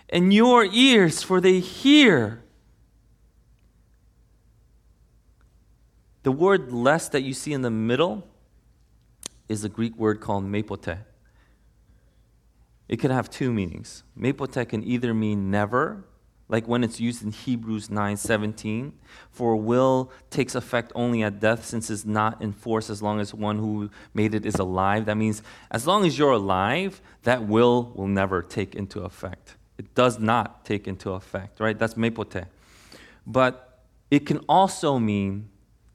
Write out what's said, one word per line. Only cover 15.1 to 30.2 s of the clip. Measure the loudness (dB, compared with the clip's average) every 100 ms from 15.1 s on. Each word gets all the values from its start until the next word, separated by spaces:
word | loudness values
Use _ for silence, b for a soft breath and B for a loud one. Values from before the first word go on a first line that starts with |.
mean | -2 -2 -2 -2
never, | -2 0 -2 -2 -8 -18 _ _ _ -4
like | -4 -2
when | -2
it's | -2 -2
used | -6 -4
in | -10
Hebrews | -10 -6 -6 -6 -8 -6
nine | -4 -4 -4
seventeen, | -2 -2 -2 -6 -8 -8 -8 -16 B B B
"For | -4 -2 0
will | 0 2 2 0 -4 B _
takes | -4 -4
effect | -6 -4 -4 -4
only | -4 -2 -2
at | -2 0
death, | 0 0 -4
since | -8 -8
it's | -8
not | -4 -2 -2 -2
in | -8
force | -8 -4 -4 -4
as | -6
long | -4 -4
as | -6
one | -6 -4 -4
who | -4 -6 -8 B B
made | -2 0 0
it | -2
is | -2
alive." | -2 0 0 0 0
That | 0
means | -2 -4 B B B
as | -4 0
long | 2 2
as | 2
you're | 2
alive, | 2 2 0 0 -2 -4 -10 b b
that | 0 0 2
will | 4 4 4 -2 -6
will | -2
never | 0 0 -2
take | -4 -6 -6 -8
into | -10 -10
effect. | -12 -12 -14 -14 -20 -20 _ -20
It | -4 2
does | 2
not | 2